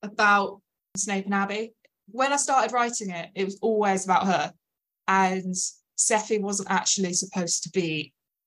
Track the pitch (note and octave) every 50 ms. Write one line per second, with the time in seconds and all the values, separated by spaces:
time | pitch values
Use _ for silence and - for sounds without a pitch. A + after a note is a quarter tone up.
0 | - G3+ G#3 - G#3+ G#3 G3+ G3+ G3 - - - _ _ _ _ _ _ - -
1 | - G#3 G3+ G3 G3 G3 G3 G3 G3 G3+ G3+ G#3+ A3+ A3+ - _ _ _ _ _
2 | _ - G3 A#3+ C4 C#4 C#4+ C#4 - - C4+ C4 G#3+ A3+ A#3 B3 A#3+ A#3 A#3 -
3 | A3 F#3+ F3+ E3+ E3 - - F#3 G3 F#3+ G3 - - A3+ A3 G#3+ G#3 G3+ F#3+ F#3
4 | F#3+ F#3+ F#3 F#3+ F#3+ G3 F3+ D#3+ D3+ E3+ - _ _ _ _ _ _ _ _ _
5 | _ - F#3+ F#3+ F#3+ F#3 F#3 F#3+ F#3 F#3 F#3 F#3 - - - _ _ _ _ -
6 | - - A#3 G#3+ G#3+ - A3+ G#3 G3 G3+ G3+ G3+ F#3+ - G3 F#3 - - - G3
7 | F#3+ F3 F3+ F3+ - F#3+ - G3 F3 E3+ - - - E3 - F#3 F3 D#3+ D#3 D3+
8 | D3 B2+ _ _ _ _ _ _ _